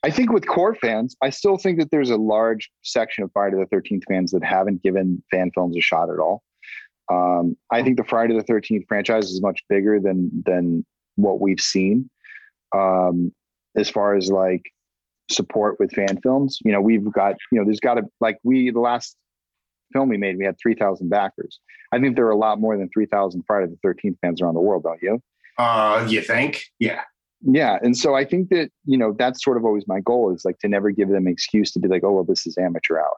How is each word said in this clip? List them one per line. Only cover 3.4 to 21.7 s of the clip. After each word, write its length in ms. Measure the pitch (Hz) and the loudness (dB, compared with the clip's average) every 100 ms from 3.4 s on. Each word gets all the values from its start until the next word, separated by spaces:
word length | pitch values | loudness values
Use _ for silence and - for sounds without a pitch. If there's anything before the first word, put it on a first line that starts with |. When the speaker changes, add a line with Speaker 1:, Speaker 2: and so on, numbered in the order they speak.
| 101 95 | 0 0
Speaker 1:
the 100 | 92 | 0
Thirteenth 380 | 98 - 98 - | -2 -2 -6 -2
fans 240 | 95 90 | -2 0
that 120 | 92 | -2
haven't 380 | 82 95 95 95 | 0 0 0 0
given 400 | 95 95 92 90 - | 0 0 0 -4 -4
fan 200 | 92 90 | -2 -2
films 220 | 92 87 85 | -2 -2 -2
a 40 | |
shot 300 | - 82 85 | -2 0 -2
at 80 | 82 | -2
all. 240 | 80 104 _ _ - - - _ - | -2 -2 _ _ -20 -20 -20 _ -4
Um, 460 | 90 90 87 87 - _ | 0 2 2 0 -4 _
I 120 | 117 | -2
think 140 | 127 123 | 2 0
the 80 | |
Friday 320 | 113 117 117 113 | 0 0 2 0
the 60 | |
Thirteenth 420 | 104 110 - 107 - | 0 -2 0 -4 -2
franchise 420 | 104 98 113 98 | -4 0 0 0
is 100 | 92 | -2
much 220 | 98 87 _ | -4 -4 _
bigger 320 | 101 98 104 | 0 2 2
than, 300 | 98 92 90 - | 2 0 -2 -2
than 400 | 92 90 87 82 80 _ _ - | -2 0 0 -2 -4 _ _ 0
what 240 | 101 92 | 0 2
we've 200 | 98 95 | 0 0
seen. 500 | - 98 95 156 - _ - - - _ _ 98 | -2 0 2 0 -2 _ -20 -20 -20 _ _ 0
Um, 560 | 95 92 90 87 87 - _ _ _ - | 0 2 2 0 -2 -6 _ _ _ -4
as 120 | 104 | -2
far 260 | - 104 | 0 2
as, 160 | 101 92 | 2 2
like, 320 | 98 95 90 - _ _ _ _ _ - | 2 2 0 -6 _ _ _ _ _ -8
support 480 | - 101 110 104 - | -6 -4 -2 -2 0
with 100 | 98 | -2
fan 280 | - 98 98 | 0 -2 -2
films, 360 | 127 135 139 - | 0 0 0 -2
you 80 | 113 | 0
know, 80 | 101 | 2
we've 300 | 101 110 104 | 2 2 0
got, 240 | 104 98 95 - | 0 0 -2 -2
you 80 | 117 | 0
know, 60 | |
there's 160 | 104 104 | 2 0
gotta, 220 | 127 117 104 _ | 0 0 -4 _
like, 180 | 113 104 | -2 -2
we, 260 | 120 131 127 | 0 2 2
the 100 | 117 | 0
last 360 | 120 120 - _ _ _ _ _ _ _ _ | 0 -2 -6 _ _ _ _ _ _ _ _
film 160 | 135 135 | -2 0
we 80 | 107 | 0
made, 180 | 101 92 | -2 -2
we 80 | |
had 120 | 95 90 | -4 -2
three 160 | 117 | -2
thousand 340 | 110 101 92 90 | 0 0 -2 0
backers. 520 | 101 95 - - - _ | 0 0 -6 -14 -16 _